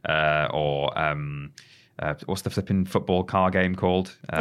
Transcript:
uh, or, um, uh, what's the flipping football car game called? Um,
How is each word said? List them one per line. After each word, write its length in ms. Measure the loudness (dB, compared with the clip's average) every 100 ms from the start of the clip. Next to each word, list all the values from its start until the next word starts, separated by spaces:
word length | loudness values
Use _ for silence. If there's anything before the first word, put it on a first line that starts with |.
uh, 440 | 0 2 4 2 0
or, 460 | 0 0 0 -2 0
um, 540 | -2 -2 -6 -8 -12 -16 -20 -20 _ -6
uh, 140 | -6 -4 -6
what's 160 | -4
the 80 | -2
flipping 340 | -4 0 0
football 380 | 0 -2 2 0
car 280 | 2 2 2
game 240 | 2 0 0
called? 400 | 2 2 -2 -8 -6
Um, 100 | 0